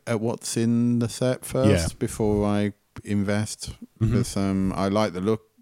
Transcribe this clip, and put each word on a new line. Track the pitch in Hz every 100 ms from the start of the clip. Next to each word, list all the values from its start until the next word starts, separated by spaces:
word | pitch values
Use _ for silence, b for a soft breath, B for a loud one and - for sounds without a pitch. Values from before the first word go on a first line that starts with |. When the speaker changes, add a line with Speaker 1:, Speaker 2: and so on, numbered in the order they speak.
| -
Speaker 1:
at | 117
what's | 113 - - -
in | 117 117 120 120
the | 117
set | - 127 127 -
first | 131 131 90 82
Speaker 2:
Yeah. | -
Speaker 1:
before | 117 - 110 104 104
I | 104 104 - _ - -
invest." | 101 98 104 107 - - - - -
Speaker 2:
Mm-hmm. | 110
Speaker 1:
'Cause, | 117 117 -
um, | 98 95 95 90
I | 98
like | 101 107
the | 87
look, | 95 110 - _